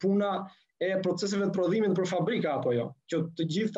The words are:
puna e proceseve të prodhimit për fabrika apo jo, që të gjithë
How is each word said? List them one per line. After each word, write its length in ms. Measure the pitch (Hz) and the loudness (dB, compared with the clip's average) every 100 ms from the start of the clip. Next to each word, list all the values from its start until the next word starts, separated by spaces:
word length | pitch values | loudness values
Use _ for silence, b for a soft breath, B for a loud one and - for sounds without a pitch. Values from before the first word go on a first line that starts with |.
puna 280 | 190 202 202 185 196 B B _ | 0 2 2 -2 -6 B B _
e 160 | 180 190 | -2 0
proceseve 480 | 185 175 202 202 196 | 0 -2 -2 0 0
të 60 | 185 | 0
prodhimit 400 | 180 214 208 185 | 2 2 2 2
për 80 | 180 | 0
fabrika 540 | 180 170 240 156 139 | 0 0 0 0 0
apo 100 | - 120 | 2 0
jo, 160 | 147 - _ | 0 -8 _
që 140 | 165 165 - | -4 -4 -4
të 80 | 165 | -2
gjithë 240 | 160 220 | 0 0